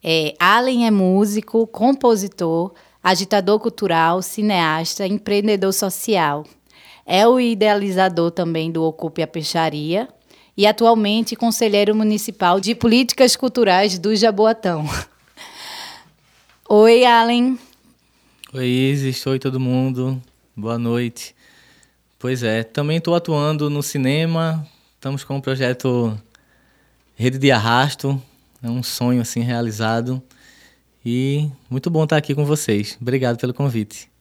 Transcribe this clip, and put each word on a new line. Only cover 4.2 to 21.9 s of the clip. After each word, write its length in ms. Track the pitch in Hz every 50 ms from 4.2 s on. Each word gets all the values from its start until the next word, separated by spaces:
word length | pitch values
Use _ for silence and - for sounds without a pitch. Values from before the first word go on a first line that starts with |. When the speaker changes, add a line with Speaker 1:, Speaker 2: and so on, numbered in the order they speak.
Speaker 1:
cineasta, 880 | 180 - - - 208 214 202 180 165 156 156 160 165 165 - - 202
empreendedor 640 | 185 202 202 - - 208 202 208 214 208 196 190 190
social. 720 | 190 - 208 190 185 - - - 214 185 160 147 143 147 151 - _ _ _ _ _ - - - - - _
É 220 | - 175 190 208
o 120 | 233 254 254
idealizador 920 | 247 233 226 196 214 214 208 202 196 202 185 185 190 190 175 170 170 170
também 360 | 170 - 180 165 165 160 160 165
do 100 | 165 165
Ocupe 400 | 160 160 160 - 170 160 156 -
a 60 | 160 156
Peixaria 800 | - 165 151 - - 170 165 160 151 151 147 156 170 202 247 - _ _ _ _ - _ _ _ _
e 100 | - 196
atualmente 720 | 208 214 - 233 226 233 226 214 202 208 226 226 - 233
conselheiro 580 | - - 233 220 - 233 220 202 202 208 202 214
municipal 640 | 220 220 214 214 202 208 - 196 _ 190 175 175 190
de 160 | 190 208 226
políticas 640 | 233 - 240 220 247 269 233 - - 262 247 -
culturais 600 | - - - - 254 233 196 180 185 202 214 185
do 200 | 180 165 208 220
Jaboatão. 680 | 202 214 226 208 190 214 220 226 220 - 190 170 156 156 143 - - - - _ _ _ _ _ - - - - - - - -
<laughs> 920 | - - - - - - _ _ _ _ _ _ _ _ _ _ _ _ -
Oi, 360 | 214 208 220 226 233 247 247
Allen. 520 | 247 233 233 226 233 240 240 240 254 262 240 - _ _ _ _ _ _ _ _ _ _ _ _ _ _ _ - -
Speaker 2:
Oi, 140 | - 131 127
Isis. 580 | 123 123 127 131 135 139 143 135 131 127 - -
Oi, 140 | 135 135 131
todo 220 | - 139 127 131
mundo. 600 | 131 127 127 127 131 131 131 123 127 131 131 127 120 _ _ _ _ _ _
Boa 200 | - 104 113 117
noite. 560 | 117 117 117 117 120 123 117 113 - - - _ _ _ _ _ _ _ _ _ _ _ _